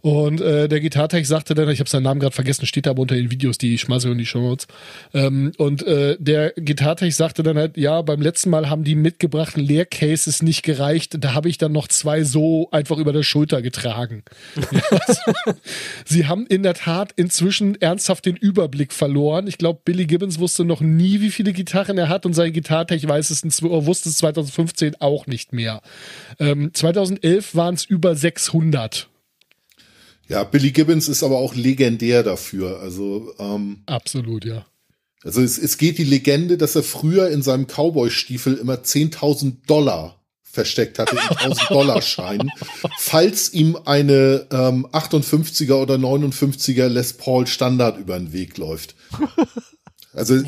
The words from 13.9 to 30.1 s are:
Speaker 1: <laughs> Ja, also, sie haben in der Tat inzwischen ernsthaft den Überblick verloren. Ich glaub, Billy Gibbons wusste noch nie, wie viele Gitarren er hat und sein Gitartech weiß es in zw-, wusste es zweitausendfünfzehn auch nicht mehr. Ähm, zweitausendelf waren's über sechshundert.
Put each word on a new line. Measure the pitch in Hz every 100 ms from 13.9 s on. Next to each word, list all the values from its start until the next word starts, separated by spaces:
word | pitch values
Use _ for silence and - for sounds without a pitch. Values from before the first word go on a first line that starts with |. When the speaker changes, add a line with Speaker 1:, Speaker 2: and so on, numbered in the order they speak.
| 110 120 110 - - -
Speaker 1:
<laughs> | - 139
Ja, | 139 - 185 -
also, | - - 226 719 - - - - -
sie | - 156 147
haben | 185 247
in | 190
der | 196
Tat | 175 - 170 202 -
inzwischen | 175 - 175 196 202 202
ernsthaft | 165 185 - 185 -
den | 180
Überblick | 202 196 160 139 139
verloren. | - 147 139 147 156 202
Ich | 170
glaub, | 170 165 -
Billy | 175
Gibbons | 175 170 196 160
wusste | 175 - 170
noch | 160
nie, | 160 160 180 202
wie | 208
viele | 185 208
Gitarren | 180 180 185 202 196
er | 165
hat | 190 185
und |
sein | 165 170
Gitartech | 165 156 160 165 170 147
weiß | 147 156
es | 156
in | 165
zw-, | - 165 170 147
wusste | 180 -
es | 151
zweitausendfünfzehn | 160 151 147 135 165 - 151 151
auch | 147 143 -
nicht | 120 -
mehr. | 120 113 110 _ - - - - -
Ähm, | 147 143 147
zweitausendelf | - 160 170 185 196 165 185 208
waren's | 160 170 180 -
über | 185 180 160
sechshundert. | 156 - - 165 160 147 113 - - _ _ _ _ _ _ _ _ _ _